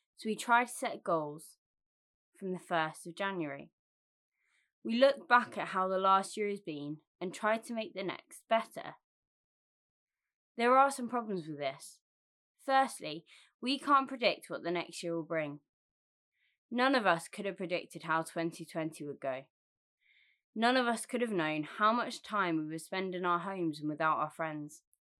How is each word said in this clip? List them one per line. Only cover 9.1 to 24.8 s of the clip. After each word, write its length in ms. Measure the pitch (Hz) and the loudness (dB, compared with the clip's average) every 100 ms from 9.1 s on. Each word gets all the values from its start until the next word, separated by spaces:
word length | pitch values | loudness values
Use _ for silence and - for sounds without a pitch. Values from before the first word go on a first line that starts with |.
| _ _ _ _ _ _ _ _ _ _ _ _ _ _ - | _ _ _ _ _ _ _ _ _ _ _ _ _ _ 0
There 220 | 240 262 | 4 6
are 120 | 277 | 4
some 200 | 269 233 | 2 -4
problems 360 | 240 220 190 156 | -4 -2 -6 -4
with 120 | 143 | -4
this. 400 | 143 139 - - _ _ _ _ _ _ | -4 -6 -14 -20 _ _ _ _ _ _
Firstly, 600 | - 269 262 - 156 151 - - _ _ | 2 4 4 -2 -8 -10 -12 -20 _ _
we 160 | 240 269 | -4 -2
can't 280 | 277 277 262 | 4 4 2
predict 440 | 262 226 - - | 2 2 2 -6
what 120 | 156 | -6
the 80 | 170 | -2
next 320 | 175 165 - | -2 -4 -8
year 120 | 170 | -4
will 80 | 170 | -4
bring. 380 | 160 165 147 147 _ _ _ _ _ _ _ _ _ _ _ | -2 -4 -4 -8 _ _ _ _ _ _ _ _ _ _ _
None 240 | 233 254 | 0 4
of 120 | 269 196 | 4 4
us 200 | 165 - | 2 0
could 200 | - 196 | -6 -6
have 100 | 180 | -4
predicted 460 | 180 175 - 170 | -4 -4 -6 -12
how 180 | 170 160 | -2 -2
twenty 460 | 165 175 165 165 165 | 0 -4 -4 -4 -8
twenty 380 | 170 160 - | -6 -6 -6
would 160 | 147 135 | -10 -6
go. 240 | 139 131 139 _ _ _ _ _ _ _ _ _ _ | -6 -6 -10 _ _ _ _ _ _ _ _ _ _
None 220 | 214 233 254 | 0 2 4
of 100 | 240 | 4
us 200 | 226 - | 0 -2
could 160 | 240 | -2
have 80 | 240 | 0
known 360 | 196 156 156 151 - | 0 0 0 -4 2
how 160 | 214 | 4
much 280 | 233 226 - | 4 0 -6
time 360 | - 214 185 160 | -4 0 2 0
we 80 | 156 | -2
would 160 | 160 | -8
spend 320 | - 190 190 | -6 -4 -2
in 100 | 180 | -2
our 140 | 180 175 | 2 2
homes 420 | 190 190 165 151 | 0 -2 -2 -2
and 80 | 151 | -4
without 300 | 151 156 143 | 0 2 2
our 100 | 151 | 0
friends. 540 | - 160 151 147 - | -2 -6 -4 -10 -14